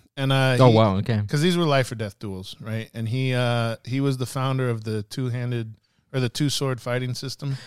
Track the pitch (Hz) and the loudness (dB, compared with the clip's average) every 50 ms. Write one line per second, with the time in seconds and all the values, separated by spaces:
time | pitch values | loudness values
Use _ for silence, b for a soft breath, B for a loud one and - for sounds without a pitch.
0 | - _ _ - 135 135 135 135 131 131 127 123 131 127 113 110 113 104 95 95 | -20 _ _ -2 0 2 4 4 4 4 6 8 8 8 8 8 6 6 4 2
1 | 104 - 117 104 101 101 - 147 156 185 175 175 170 156 143 135 127 - 127 113 | 0 0 0 -2 -2 -2 0 0 2 2 2 2 2 2 2 2 2 0 -4 -6
2 | 113 101 - - - 104 95 92 95 - - - - 110 110 113 113 - - 113 | -8 -8 -10 -10 -10 -10 -10 -10 -10 -12 -14 -14 -10 -8 -6 -6 -8 -8 -8 -8
3 | 113 110 117 131 131 131 127 123 123 120 120 117 117 117 113 - - 117 123 135 | -6 -4 -2 -2 -2 0 0 0 0 0 0 0 0 -2 -4 -6 -8 -4 -2 0
4 | 139 139 135 127 131 113 - 139 131 135 131 131 131 123 117 113 107 113 110 107 | 0 0 0 0 -4 -4 -4 -4 -2 -2 0 0 0 -2 -2 -2 -4 -4 -4 -4
5 | 104 - - - 127 123 117 123 123 123 123 117 113 110 107 - _ _ _ _ | -6 -6 -6 -6 -4 -4 -4 -4 -4 -4 -4 -4 -6 -6 -10 -16 _ _ _ _
6 | _ _ - 131 127 117 - - 151 143 - - 143 135 127 117 - 123 120 127 | _ _ -4 -2 -2 -2 -2 -2 -2 0 0 -2 -2 -4 -4 -4 -4 -4 -4 -2
7 | 127 127 123 - - 131 - - - 139 135 131 B | -4 -4 -6 -6 -8 -10 -10 -8 -6 -6 -6 -6 B